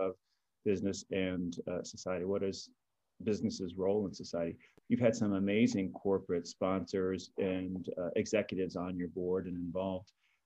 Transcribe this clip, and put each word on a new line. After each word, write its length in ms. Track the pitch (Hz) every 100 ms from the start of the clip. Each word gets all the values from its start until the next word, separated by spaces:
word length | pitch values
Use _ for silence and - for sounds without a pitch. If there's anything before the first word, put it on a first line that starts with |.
of 120 | 95 95 _ _ _ _
business 400 | - 92 98 90 -
and, 480 | 95 92 90 90 85 -
uh, 120 | 87
society. 420 | - - 92 90
What 180 | 92 98
is 280 | 98 92 - _ _ _ _ -
business's 500 | 95 104 107 - 90
role 320 | 90 95 104 95
in 80 |
society? 420 | - - 87 82 - - - -
You've 120 | 123
had 140 | 120
some 200 | - 104
amazing 580 | 95 98 107 120 107 92
corporate 540 | - 98 95 - 87 85
sponsors 840 | - 92 95 87 98 92 92 - -
and, 500 | 98 92 92 92 - -
uh, 80 | 87 -
executives 600 | 104 104 101 92 90 90
on 200 | 90 90
your 120 | 87
board 360 | 90 90 92
and 120 | 90 90
involved. 520 | 87 90 95 92 - _ _ _